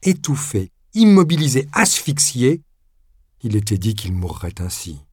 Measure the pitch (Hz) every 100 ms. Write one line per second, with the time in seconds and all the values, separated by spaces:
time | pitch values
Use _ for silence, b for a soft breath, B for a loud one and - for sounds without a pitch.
0 | - 185 - 143 - 107 95 _ _ 214
1 | 220 196 165 165 151 123 139 - 220 -
2 | - 143 - 127 123 165 _ _ _ _
3 | _ _ _ _ 120 107 101 98 98 104
4 | 95 92 90 - 85 - 87 - - 71
5 | 71